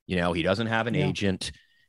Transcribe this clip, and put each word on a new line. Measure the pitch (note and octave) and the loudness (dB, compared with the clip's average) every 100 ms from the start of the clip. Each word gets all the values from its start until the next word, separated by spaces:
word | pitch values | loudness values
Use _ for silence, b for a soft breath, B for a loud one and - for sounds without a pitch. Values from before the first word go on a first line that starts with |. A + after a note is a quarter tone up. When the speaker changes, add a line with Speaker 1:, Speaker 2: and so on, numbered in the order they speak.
| - | -4
Speaker 1:
You | F2+ | 0
know, | F2 | 0
he | F2 | 2
doesn't | F2 G2 A2 | 0 0 0
have | A2+ A#2 | 0 0
an | |
Speaker 2:
Yeah. | G2 G2 | 0 0
Speaker 1:
agent. | F2 G2 F#2 - - _ _ | 0 0 0 -4 -12 _ _